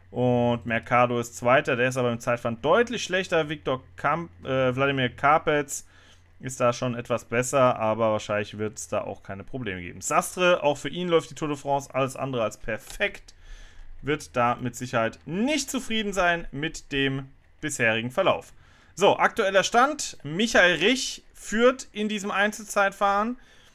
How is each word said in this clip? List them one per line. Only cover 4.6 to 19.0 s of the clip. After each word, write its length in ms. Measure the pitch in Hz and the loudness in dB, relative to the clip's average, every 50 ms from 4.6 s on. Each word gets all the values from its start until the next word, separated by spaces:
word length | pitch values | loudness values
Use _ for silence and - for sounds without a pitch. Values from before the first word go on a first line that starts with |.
| 131 127 123 | 0 0 2
Wladimir 340 | 135 139 139 139 135 127 117 | 0 0 0 2 0 -2 -2
Karpetz 800 | - - - 139 156 165 - 165 151 147 143 - - - - - - - - - - - _ _ - - | -2 0 4 4 4 4 4 2 0 0 0 -4 -8 -12 -12 -16 -20 -20 -20 -20 -20 -20 _ _ -18 -12
ist 200 | - 127 - - | -12 -10 -4 0
da 140 | 123 120 120 | 0 0 0
schon 200 | - 135 127 117 | 0 -2 -4 -4
etwas 320 | 120 120 - 120 110 - | -4 -4 -4 -4 -4 -4
besser, 540 | - 117 120 127 - 143 135 127 127 113 - | -4 -2 -2 -2 2 4 4 4 4 4 2
aber 320 | 110 110 107 113 113 110 | 0 0 2 2 2 2
wahrscheinlich 460 | 107 104 - - 104 104 104 - - | 2 0 -2 -2 -2 -2 -4 -4 -6
wird's 300 | 104 107 107 110 - - | -6 -6 -6 -6 -10 -10
da 140 | - - 101 | -6 -4 -4
auch 220 | - 98 98 - - | -4 -6 -10 -12 -12
keine 200 | - 98 98 95 | -16 -14 -14 -12
Probleme 380 | - - 131 123 101 92 90 | -10 -10 -8 -6 -6 -6 -8
geben. 200 | 87 90 101 98 | -8 -12 -12 -10
Sastre, 600 | - - 147 170 170 - - 185 180 175 180 - | -4 0 0 0 0 0 -2 2 2 4 4 4
auch 160 | - 147 143 | 2 0 0
für 120 | - - 139 | -2 -6 -8
ihn 180 | 160 175 180 | -6 -6 -2
läuft 240 | 175 170 160 156 - | 2 2 2 0 0
die 40 | 139 | -10
Tour 120 | - 165 | -8 -6
de 100 | 147 147 | -6 -6
France 360 | 143 - 143 139 139 135 - - | -6 -4 -4 -4 -4 -4 -4 -2
alles 200 | 131 135 - 131 | -2 -2 -2 -2
andere 280 | - 135 139 131 120 107 | -6 -8 -6 -4 -2 -2
als 140 | 107 - | -4 -4
perfekt. 760 | - - 120 107 107 - - - - 208 196 196 - - - - - - - - - - - - - - - - - | -6 -8 -8 -8 -8 -8 -10 -6 -4 -4 -4 -4 -8 -20 -20 -20 -20 -20 -20 -18 -18 -18 -20 -18 -18 -16 -16 -14 -10
Wird 340 | - 135 151 147 - - - | -4 -4 -4 -4 -6 -6 -2
da 200 | 123 120 120 120 | 0 2 2 0
mit 200 | - 127 120 - | 0 -4 -8 -8
Sicherheit 440 | - 127 123 131 117 113 113 - - - | -8 -8 -4 -2 0 0 0 -4 -8 -12
nicht 460 | 143 165 196 233 285 311 285 - - | -8 -4 -2 0 0 0 -2 -2 -4
zufrieden 420 | - 240 - - 220 220 208 202 190 | -6 -6 -4 -2 -2 -2 -2 -2 0
sein 340 | 196 180 175 170 170 165 - | 0 2 2 2 0 -4 -8
mit 400 | - 139 156 165 160 - - - | -8 -6 -6 -6 -6 -8 -10 -6
dem 380 | 147 139 139 135 135 135 135 - - _ _ _ _ - | -2 0 0 0 -2 -4 -8 -12 -18 _ _ _ _ -10
bisherigen 500 | 151 151 143 - 120 113 110 113 113 127 | -8 -6 -2 0 2 2 2 0 -2 -2
Verlauf. 420 | - 196 180 143 95 82 - - - - - - - _ _ _ - | 0 2 2 2 2 0 -2 -12 -20 -20 -20 -20 -20 _ _ _ -2
So, 240 | 160 | 4